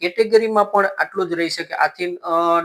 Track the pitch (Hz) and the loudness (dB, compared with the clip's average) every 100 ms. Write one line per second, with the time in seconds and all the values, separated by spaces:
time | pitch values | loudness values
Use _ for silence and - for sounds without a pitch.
0 | 175 180 220 220 226 214 202 202 196 - | -4 0 2 2 4 2 2 2 0 0
1 | 160 190 180 170 165 165 165 - 151 - | -4 -4 -4 -2 -4 -6 -8 -2 -2 -2
2 | 180 175 175 165 170 170 | -8 -6 -2 0 2 0